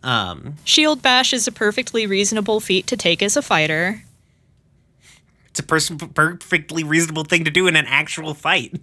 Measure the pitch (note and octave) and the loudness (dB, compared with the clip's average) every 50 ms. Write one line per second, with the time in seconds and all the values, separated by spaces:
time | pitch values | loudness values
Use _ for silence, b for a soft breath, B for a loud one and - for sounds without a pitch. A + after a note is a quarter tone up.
0 | - B2 B2 A2+ G2+ F2+ F2 D2+ - - D3 D3 - - - D#4 D4+ D4+ D4+ B3+ | -2 0 0 0 0 -4 -8 -12 -12 -14 -14 -10 0 2 4 4 6 4 2 2
1 | - C4 B3 B3+ C4 - - B3 - - A#3 - A3+ G#3 G#3 - B3 - - A#3 | 2 4 4 4 4 2 0 -2 -2 -4 -4 -2 -2 0 0 -2 -6 -2 -2 -2
2 | A3 G3+ G3 F#3+ G3+ G3 A3 G#3+ G3+ G#3+ G#3+ A3 G#3+ - F#3 F#3+ - - - A3 | -2 0 0 0 0 0 0 -2 0 0 0 -2 0 0 0 0 2 -2 -4 0
3 | - F3 E3+ E3 G3 G3+ - D4 C#4 - G#3 D#3+ D#3 D3+ D#3+ D#3 E3+ F#3 G#3+ G#3+ | 0 0 2 2 0 0 0 -2 0 2 2 2 2 2 0 0 -2 -2 -4 -6
4 | - - _ _ _ _ _ _ _ _ _ _ _ _ _ _ _ _ _ _ | -12 -20 _ _ _ _ _ _ _ _ _ _ _ _ _ _ _ _ _ _
5 | b b b b b _ _ _ _ _ _ - D3 - D#3+ D#3+ D3 - E3+ D3 | b b b b b _ _ _ _ _ _ -10 -2 0 0 0 0 0 -6 -10
6 | E3+ D#3 - - D#3 E3+ F3+ F3+ - - - D#3 D3 - D#3 E3 D#3+ D3+ D#3 E3 | -12 -6 0 0 0 0 0 -6 -6 -4 -4 -4 -2 -4 -6 -6 -4 0 2 0
7 | E3+ D#3+ D#3 D#3+ D#3 D3+ F#3 E3+ E3 D#3 D3 F3+ F#3 F#3 E3 D#3 D3 C#3+ C#3 C#3+ | 0 0 -4 -6 -2 0 0 0 0 2 0 2 2 4 4 2 2 2 0 -2
8 | D#3 - - - D#3 D#3 D3 - - D#3 F3+ F3+ A#2+ - - - | 0 -2 -8 -10 -8 -10 -12 -6 -2 0 0 0 -2 -6 -12 -14